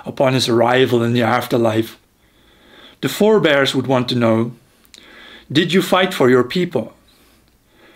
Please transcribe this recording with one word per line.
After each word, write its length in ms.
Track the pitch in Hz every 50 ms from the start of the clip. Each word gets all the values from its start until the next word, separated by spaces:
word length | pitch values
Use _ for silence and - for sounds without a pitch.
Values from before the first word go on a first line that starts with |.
| -
upon 280 | 110 - - 143 131 131
his 140 | 127 -
arrival 560 | 127 117 117 117 120 127 131 131 120 123 117 113
in 80 | 117
the 100 | 120 123
afterlife. 760 | 117 110 120 123 - - 139 120 117 110 107 110 110 - - - _ _ _ _ _ _ _ _ _ _ _ _ _ _ - - - - - _
The 80 | - 135
forebears 680 | - - 202 214 220 202 160 160 143 139 135 127 -
would 120 | 135 123
want 200 | 127 135 127 127 127
to 60 | 127
know, 380 | 120 117 113 113 113 117 127 - - _ _ _ _ _ _ - - - - - - - - - - - -
"Did 220 | 131 151 190 151 165
you 80 | 190
fight 320 | 175 - 196 185 190 185 -
for 160 | - 139 123
your 160 | 127 123 120
people? 480 | 123 - 180 175 175 - 120 110 - - _ _ _ _ _ _ _ _ _ _ _ _ _ _ _ _ _ - - _